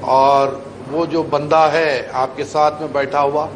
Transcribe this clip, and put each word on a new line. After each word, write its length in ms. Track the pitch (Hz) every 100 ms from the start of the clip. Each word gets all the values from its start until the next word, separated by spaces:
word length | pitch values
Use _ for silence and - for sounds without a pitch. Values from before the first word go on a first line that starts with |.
और 600 | - 131 135 139 135 131 - - 131
वो 180 | 151 160
जो 160 | 160
बंदा 440 | 151 143 147 160 156
है 440 | 156 156 127 -
आपके 340 | 127 131 143
साथ 360 | 135 156 151 147
में 120 | 156
बैठा 280 | 139 139 143
हुआ 280 | 143 151 156